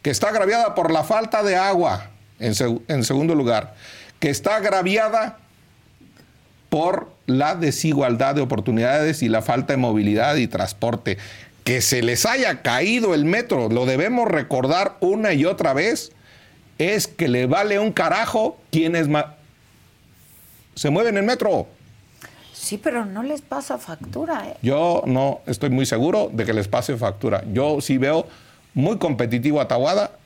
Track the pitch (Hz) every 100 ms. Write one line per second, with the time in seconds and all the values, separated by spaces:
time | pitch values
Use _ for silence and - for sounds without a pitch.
0 | 156 135 208 214 190 233 220 - 170 160
1 | 151 220 226 220 202 180 196 185 160 95
2 | - - - - 113 104 123 117 - 147
3 | 113 135 160 156 123 110 - - - -
4 | - _ 156 139 196 214 202 190 180 208
5 | 220 220 214 - _ _ _ _ _ _
6 | - - - _ _ _ _ 151 170 190
7 | - - - 127 151 175 156 - 160 139
8 | 131 120 135 143 127 123 101 110 120 147
9 | 151 151 117 110 107 127 131 135 123 107
10 | 104 107 131 147 117 92 92 - 117 -
11 | - 95 - - - - - 127 - 127
12 | 117 120 214 262 233 135 131 120 190 240
13 | 214 156 151 214 233 151 113 117 127 131
14 | 196 247 220 165 - 131 131 170 - -
15 | 185 214 214 151 160 190 160 135 196 311
16 | - - - - - - - - 165 208
17 | - - 160 123 127 165 208 202 214 -
18 | 165 185 233 226 220 - _ 160 165 170
19 | 151 151 147 - - _ _ _ - _
20 | _ - - - - - - - 147 160
21 | 233 202 202 247 214 147 - - - -
22 | - - - - - - - 202 320 240
23 | 208 196 262 302 - 269 285 247 - 160
24 | - - 320 277 196 - 117 143 175 -
25 | - 127 139 - - 120 143 127 135 113
26 | 147 214 - 113 104 110 101 120 123 120
27 | 110 95 120 98 - 104 143 147 135 131
28 | 135 160 - - - - _ - 156 226
29 | 175 120 120 120 135 147 123 123 143 196
30 | 208 -